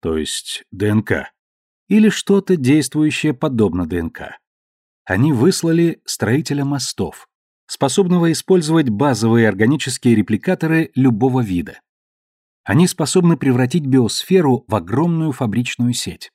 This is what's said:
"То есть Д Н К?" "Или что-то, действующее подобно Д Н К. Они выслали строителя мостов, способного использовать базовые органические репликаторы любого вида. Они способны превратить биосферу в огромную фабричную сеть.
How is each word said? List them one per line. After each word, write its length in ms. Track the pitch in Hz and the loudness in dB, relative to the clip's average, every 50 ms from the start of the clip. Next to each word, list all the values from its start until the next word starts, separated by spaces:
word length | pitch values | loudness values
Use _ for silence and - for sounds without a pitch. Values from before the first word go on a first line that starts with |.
"То 160 | - 87 80 | -4 -4 -4
есть 480 | 78 76 - - - - - - - - _ | -4 -4 -6 -8 -10 -10 -12 -14 -14 -16 _
Д 180 | - 92 101 104 | -10 -4 -2 0
Н 140 | 104 110 104 | 0 0 0
К?" 280 | - 101 78 69 - _ _ _ _ _ _ _ _ _ _ _ _ | -2 -4 -4 -4 -10 _ _ _ _ _ _ _ _ _ _ _ _
"Или 200 | 196 220 214 214 | 2 4 4 4
что-то, 480 | - - - - 196 202 190 - 190 | 2 -2 0 0 0 0 2 0 -2
действующее 760 | 165 131 123 143 156 139 - - 156 151 151 - - - 151 147 | 0 2 2 2 2 2 0 -2 -2 -2 0 -2 -2 -4 -4 -4
подобно 520 | - - 156 131 113 107 98 82 90 87 | -2 -4 -4 0 0 0 0 0 -2 -4
Д 120 | 80 87 87 | -4 -4 -6
Н 120 | 82 82 | -6 -6
К. 280 | _ - 73 69 - - _ _ _ _ _ _ _ _ _ _ _ _ _ | _ -12 -16 -16 -16 -20 _ _ _ _ _ _ _ _ _ _ _ _ _
Они 280 | - 92 95 123 156 151 | -4 0 0 2 2 2
выслали 680 | 113 120 180 185 - - 165 165 170 170 170 156 _ _ | 2 2 2 2 2 0 0 2 2 2 0 -2 _ _
строителя 600 | - - - - 101 117 131 120 - 143 143 139 | -12 -8 -4 -2 0 0 0 -2 -2 -4 -4 -2
мостов, 640 | 139 143 139 - - - - 101 80 - - - _ _ _ _ _ _ _ _ | -4 -4 -4 -6 -8 -6 -6 -8 -8 -8 -14 -20 _ _ _ _ _ _ _ _
способного 640 | _ - - 143 139 127 202 196 180 180 175 170 165 | _ -6 -4 -2 0 2 2 2 2 2 2 2 2
использовать 600 | 160 - - - 190 185 156 151 160 165 151 127 | 0 -2 0 2 2 2 2 2 0 2 2 0
базовые 580 | 107 101 143 147 127 107 110 113 113 117 113 107 | 0 0 0 0 0 0 2 2 4 4 4 2
органические 680 | 101 92 110 123 147 160 - - 123 - - 127 117 | 2 2 2 2 2 0 -2 -6 -8 -2 2 2 2
репликаторы 760 | 107 101 - 107 104 - - 185 - - 160 160 160 160 - _ | 2 2 0 -2 -4 -2 -2 -2 -2 -2 0 0 0 -2 -2 _
любого 460 | - 131 135 117 98 120 135 123 131 | 0 2 2 2 2 0 0 0 0
вида. 400 | 123 101 92 87 80 - - - _ _ _ _ _ _ _ _ _ _ _ _ _ _ _ _ _ | -2 -2 -2 -4 -4 -6 -12 -20 _ _ _ _ _ _ _ _ _ _ _ _ _ _ _ _ _
Они 220 | - - 139 175 | 0 2 2 4
способны 500 | 175 - - 160 131 - 185 175 170 165 | 2 2 -2 -4 0 0 2 4 4 2
превратить 500 | 135 - 135 127 123 127 123 127 175 147 | 2 2 0 2 2 0 0 -2 -2 -2
биосферу 760 | 135 127 131 123 107 - - - - 180 190 170 139 123 113 _ _ | 2 2 2 2 2 -2 -6 -4 0 0 2 2 2 0 0 _ _
в 60 | - | -4
огромную 580 | 104 82 87 101 127 160 175 165 160 160 156 135 | -4 -4 -2 -2 -2 0 0 0 -2 -2 -4 -4
фабричную 600 | - 139 113 98 110 127 - - - 123 120 123 | -4 -4 -2 -2 -4 -4 -6 -4 -2 -2 -2 -2
сеть. 360 | - - - 85 - - - | -4 -6 -10 -12 -14 -18 -20